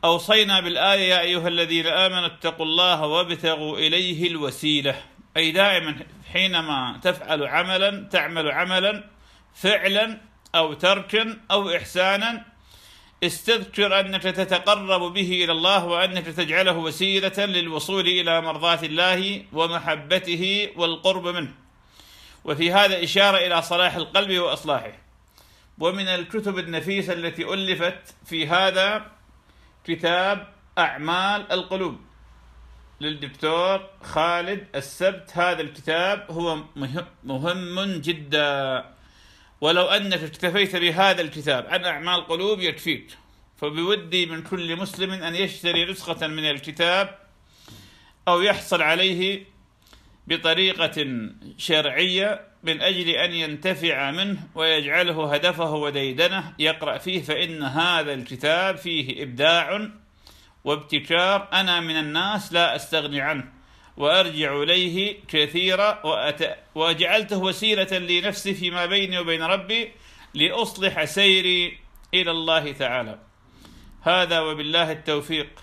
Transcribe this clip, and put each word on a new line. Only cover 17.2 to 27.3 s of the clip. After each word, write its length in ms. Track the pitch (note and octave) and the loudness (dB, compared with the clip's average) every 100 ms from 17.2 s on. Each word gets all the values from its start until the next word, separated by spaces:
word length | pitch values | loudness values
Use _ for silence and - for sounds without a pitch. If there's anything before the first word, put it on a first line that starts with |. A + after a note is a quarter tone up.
| F#3+ G3 G3+ | 0 -2 0
للوصول 640 | F#3 E3+ D#3 D3+ F#3+ F3 | 0 -2 -4 -2 0 2
إلى 340 | F3+ E3+ E3 | 2 2 0
مرضاة 380 | D#3+ D#3 E3+ E3 | 0 0 2 2
الله 600 | D#3+ D#3 F#3 F#3 G3 G3+ - | 0 2 2 2 -2 -6 -8
ومحبته 1160 | D3+ E3 E3+ E3 D#3 C#3+ F#3 F3 E3+ F#3 G3+ G3+ - | -2 -2 -2 -2 -4 0 -2 0 -2 0 0 -2 -2
والقرب 520 | E3+ E3 F#3 F#3 F3 | -2 0 0 0 -2
منه. 260 | F3 C#3+ - _ _ _ - - - - - | -4 -6 -12 _ _ _ -20 -20 -20 -20 -14
وفي 280 | - D3 E3 | -6 0 4
هذا 320 | F#3 G3+ F#3+ | 6 6 4
إشارة 340 | E3 F#3 G3+ F#3+ | 0 4 6 6
إلى 240 | F3 E3+ | 4 0
صلاح 340 | E3 F3 F3+ D#3 | 2 2 2 2
القلب 360 | D#3 G3 G3+ | 0 0 2
وإصلاحه. 600 | F#3 F3 C#3+ D#3 C3+ A#2 - _ _ _ _ - _ _ - | 0 0 0 2 2 -2 -16 _ _ _ _ -20 _ _ -2
ومن 280 | E3 F#3+ F#3+ | 0 0 0
الكتب 520 | F3+ E3+ A3 G#3 F#3 | -2 -2 -4 -2 -4
النفيسة 540 | E3+ E3 E3 G3 F3+ | -4 -4 -2 -2 -2
التي 400 | F3 E3+ | -2 -4